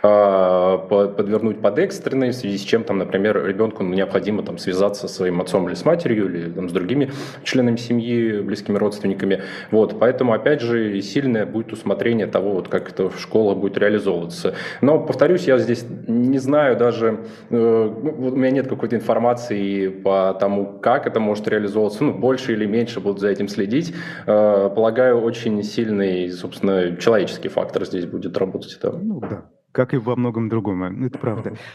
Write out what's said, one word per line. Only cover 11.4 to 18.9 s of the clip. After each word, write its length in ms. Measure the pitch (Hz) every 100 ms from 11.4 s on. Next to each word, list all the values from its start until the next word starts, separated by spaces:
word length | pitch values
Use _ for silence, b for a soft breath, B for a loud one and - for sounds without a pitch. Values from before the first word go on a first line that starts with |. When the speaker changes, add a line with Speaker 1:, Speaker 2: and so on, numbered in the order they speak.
| 98
Speaker 1:
будет 280 | 110 110
усмотрение 540 | 107 - 98 117 117 92
того, 240 | 95 95
вот 140 | 95 87
как 180 | 95 -
это 200 | - 92
в 100 | -
школах 380 | - 110 107 92
будет 200 | 98 98
реализовываться. 760 | 101 107 95 87 85 - 95 B B B
Но, 180 | 127 156
повторюсь, 440 | - - 147 180 -
я 120 | 127
здесь 280 | 113 113 - - -
не 320 | 117 123 135
знаю 380 | 127 147 143 113
даже, 420 | 120 110 113 107 B B -
э, 60 | 117 117 113 107 107
ну, 80 | 147
вот 220 | 123 127
у 20 | 131
меня 160 | 131
нет 160 | 135 127
какой-то 280 | - 113